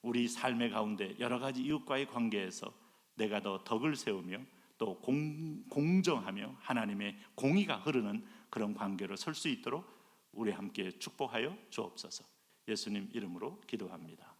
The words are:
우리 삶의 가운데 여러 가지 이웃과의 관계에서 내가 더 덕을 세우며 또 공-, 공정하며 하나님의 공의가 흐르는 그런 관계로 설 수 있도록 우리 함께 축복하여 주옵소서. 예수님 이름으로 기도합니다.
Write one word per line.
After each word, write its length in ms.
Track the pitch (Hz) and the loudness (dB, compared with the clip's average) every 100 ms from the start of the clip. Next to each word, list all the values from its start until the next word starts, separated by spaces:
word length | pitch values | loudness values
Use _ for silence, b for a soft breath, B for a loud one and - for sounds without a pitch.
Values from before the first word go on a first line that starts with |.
우리 260 | 120 120 120 | 2 2 2
삶의 420 | - 131 120 120 | 2 0 2 2
가운데 460 | 104 107 104 98 101 | 2 0 0 -4 -2
여러 200 | 120 123 | 0 0
가지 220 | 135 127 | 0 0
이웃과의 460 | 131 151 127 139 139 | 0 0 2 0 0
관계에서 640 | 120 113 104 92 - - - b b b - | 2 2 2 0 -4 -10 -12 b b b -2
내가 260 | 107 104 | 0 2
더 220 | 101 95 | 0 -4
덕을 320 | - 113 113 98 | 0 2 2 0
세우며 440 | - 98 87 98 131 B B _ | 0 -2 -2 -8 -10 B B _
또 220 | 113 90 | -2 -2
공-, 640 | - 139 151 151 160 151 - | 2 2 2 -2 -6 -6 -4
공정하며 880 | 143 151 185 180 139 98 98 107 131 | 2 6 6 6 4 0 -4 -6 -10
하나님의 580 | - 123 107 101 101 - B - | -2 0 2 0 -4 -6 B 0
공의가 420 | 135 180 202 107 | 4 6 4 2
흐르는 460 | 147 131 104 107 B B B | 2 2 2 -2 B B B
그런 240 | 113 104 | -2 -2
관계로 420 | 101 101 95 98 95 | 0 -2 -2 -4 -4
설 180 | - | -4
수 160 | 156 160 | -2 -2
있도록 360 | 123 - 143 185 B B B B | -2 -2 -4 -6 B B B B
우리 200 | 104 110 | -2 -2
함께 400 | 98 98 - 92 | 0 -4 -4 -4
축복하여 680 | - - - 135 117 131 202 - | -4 -10 -4 -2 0 -2 -4 -8
주옵소서. 540 | - 87 - - - - _ b b - | -6 -6 -8 -12 -12 -14 _ b b -4
예수님 420 | 107 - 104 98 | -2 0 -2 -2
이름으로 460 | 120 98 87 - 190 | -4 -4 -4 -6 -6
기도합니다. 760 | - 113 - 90 80 80 - - | -8 -6 -6 -8 -14 -16 -20 -20